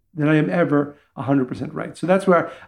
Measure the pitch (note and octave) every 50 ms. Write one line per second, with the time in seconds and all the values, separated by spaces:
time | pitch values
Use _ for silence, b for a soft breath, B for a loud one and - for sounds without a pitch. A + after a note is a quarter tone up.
0 | _ _ - D#3+ D3 D3+ D#3 D3+ D3 C#3+ - F3 E3 C#3 D3 C#3+ C#3+ C#3+ B B
1 | B B B - B2+ C3 C#3 C#3 B2+ B2+ C3+ - B2+ - - - A2 G#2+ - -
2 | - E3 F#3 F#3+ F#3+ F#3+ F3 E3 E3 B B B B